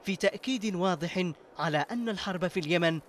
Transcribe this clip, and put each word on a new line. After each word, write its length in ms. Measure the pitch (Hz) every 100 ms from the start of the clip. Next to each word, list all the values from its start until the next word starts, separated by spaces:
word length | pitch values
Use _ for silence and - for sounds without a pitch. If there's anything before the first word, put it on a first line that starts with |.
في 120 | - 190
تأكيد 580 | 196 - - 262 214
واضح 580 | 180 190 170 165 185 180 151 - -
على 200 | 160 151
أن 300 | 151 240 226
الحرب 380 | 202 - 180 180
في 140 | 190
اليمن 400 | 151 175 170 160